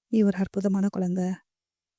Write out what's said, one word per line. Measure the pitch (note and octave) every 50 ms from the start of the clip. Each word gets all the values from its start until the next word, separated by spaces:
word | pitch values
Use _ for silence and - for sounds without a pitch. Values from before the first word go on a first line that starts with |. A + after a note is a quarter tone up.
| _ _
"நீ | - A3
ஒரு | G#3 G3+ F#3+ F#3
அற்புதமான | F#3+ - - G3+ F#3+ G3+ F#3+ G3 F#3+ G3+
குழந்தை. | - G3 F#3 F3+ F3+ F#3 F3+ F3+ F#3 - - _ _ _ _ _ _ _ _ _ _